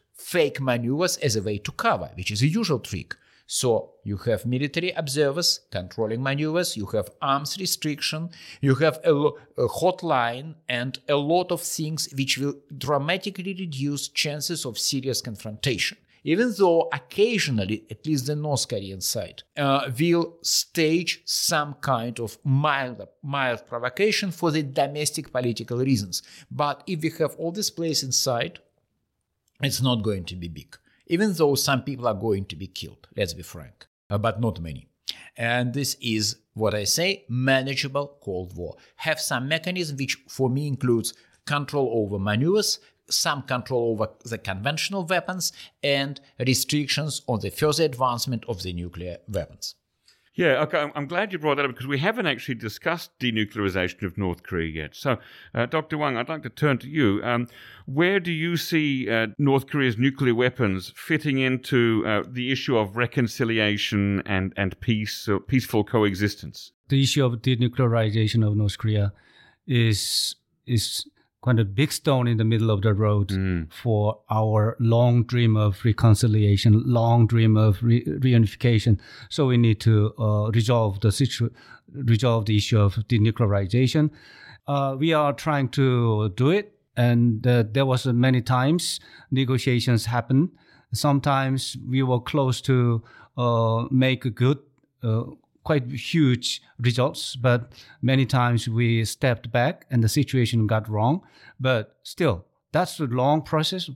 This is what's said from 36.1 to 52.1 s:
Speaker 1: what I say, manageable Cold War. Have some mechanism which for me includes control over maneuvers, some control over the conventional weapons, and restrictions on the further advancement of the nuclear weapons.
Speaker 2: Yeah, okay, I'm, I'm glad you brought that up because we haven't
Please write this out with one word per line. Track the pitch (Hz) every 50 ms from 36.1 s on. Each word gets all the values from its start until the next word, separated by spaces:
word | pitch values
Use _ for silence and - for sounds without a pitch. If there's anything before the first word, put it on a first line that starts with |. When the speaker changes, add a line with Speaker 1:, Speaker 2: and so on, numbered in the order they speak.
| 110 107 107 101 - - _ _ -
Speaker 1:
what | 107 110 104 95
I | 104 101
say, | 95 - - 170 185 196 - - -
manageable | 117 127 127 135 135 131 131 135 139 131 - 139 135 143 143 143 - _ -
Cold | 104 95 90 92 90 92
War. | 87 87 85 - - - _ _
Have | - - 160 156 156
some | - - 143 120 127 139
mechanism | 156 165 160 185 180 185 175 151 143 131
which | 139 131 - - _ -
for | - - 131 123
me | 123 - 151
includes | 147 135 117 - 127 117 113 104 - - _ _ _ _ _ -
control | - 147 143 143 - - 147 135 120 113
over | 117 107 98 104 101
maneuvers, | 95 104 104 110 135 165 196 214 202 - - - _ _ _ _ _ -
some | - - - 175 147 139 127
control | - 131 123 117 - 135 120 117 117
over | 113 104 107 - - _ -
the | 117 113 110
conventional | - - 95 95 104 139 156 156 - - 196 196 180
weapons, | 160 190 180 185 - 185 185 170 - - - - - _ _ -
and | 143 139 139 139 143 143 - _ _ _ -
restrictions | 123 127 127 120 - - - 147 147 135 - - 147 151 135 - - -
on | 123 104
the | 101 101
further | - - 151 151 147 - 165
advancement | 151 131 123 131 127 120 117 - - 123 113 - -
of | 117 90 90
the | 92
nuclear | 87 87 87 87 - 90 87 90 85 - _ -
weapons. | 104 95 78 - - - - - - _ _ _ _ _ _ _ _ _ _ _ -
Speaker 2:
Yeah, | - 180 160 135 127 151
okay, | 147 - 160
I'm, | 147 147 -
I'm | 151 143
glad | 135 175 175 208 214
you | 190 165
brought | 151 156 139 139
that | 143
up | 135
because | 120 - 123
we | 135 143 135
haven't | 147 196